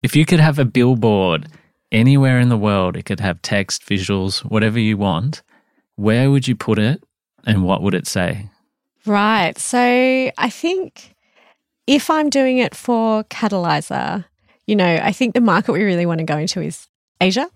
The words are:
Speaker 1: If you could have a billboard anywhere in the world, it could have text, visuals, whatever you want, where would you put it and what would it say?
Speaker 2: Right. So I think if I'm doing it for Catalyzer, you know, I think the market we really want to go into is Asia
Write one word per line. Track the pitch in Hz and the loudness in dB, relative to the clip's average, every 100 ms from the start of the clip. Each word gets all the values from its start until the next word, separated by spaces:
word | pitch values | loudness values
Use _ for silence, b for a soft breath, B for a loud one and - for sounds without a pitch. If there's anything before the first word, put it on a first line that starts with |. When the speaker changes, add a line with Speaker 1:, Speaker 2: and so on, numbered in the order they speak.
Speaker 1:
If | - | 0
you | 147 | 2
could | 156 175 | 4 6
have | 156 147 | 4 4
a | |
billboard | 127 123 123 127 113 104 92 80 73 b b b _ | 0 4 4 4 4 4 2 0 -4 b b b _
anywhere | 110 120 139 135 127 | 2 6 6 4 4
in | 123 | 4
the | 117 | 2
world, | 104 101 92 87 | 2 2 0 -4
it | |
could | - 98 | -6 -4
have | 101 87 | -2 -4
text, | - 104 98 - | -2 -2 -2 -8
visuals, | - 98 92 101 95 92 | -4 -4 -2 -2 -2 -6
whatever | - 110 110 113 | -4 0 0 0
you | 110 104 | 0 0
want, | 101 82 127 156 _ _ _ _ _ - | 0 0 -4 -6 _ _ _ _ _ -4
where | 104 113 135 | 0 2 4
would | 139 127 | 2 0
you | |
put | 117 - 107 | -4 -2 0
it | 107 156 _ _ _ _ | 0 -2 _ _ _ _
and | - 107 | -2 0
what | 92 95 | 0 0
would | 98 | -2
it | 95 - | -4 -4
say? | - 90 92 104 _ _ _ _ _ | -4 -4 -4 -12 _ _ _ _ _
Speaker 2:
Right. | - 202 208 220 175 - | -2 0 2 0 -2 -4
So | - 247 247 247 254 262 254 - | -6 0 2 2 2 0 -2 -4
I | 247 | -8
think | - 330 370 349 - - _ b b b b _ _ - | -4 -6 -4 -8 -14 -20 _ b b b b _ _ 0
if | 277 - | 0 2
I'm | 311 302 | 0 0
doing | 277 262 254 | 0 0 0
it | 240 - | -2 -4
for | - 233 226 220 | -4 -2 0 -2
Catalyzer, | 214 - 220 202 170 151 156 - - 180 175 _ _ _ - | -4 -6 -4 -2 -2 -2 -4 -6 -6 -6 -10 _ _ _ -4
you | 208 | 0
know, | 180 165 | 2 2
I | - | 0
think | 202 247 | -2 -2
the | 226 | 0
market | 233 175 - | 2 2 0
we | 147 | -2
really | 208 175 170 | 0 0 -2
want | 165 | -4
to | |
go | 160 151 | -4 -4
into | 156 - | -4 -6
is | 151 160 - _ _ _ | -8 -10 -18 _ _ _
Asia | 185 190 320 | 0 0 -6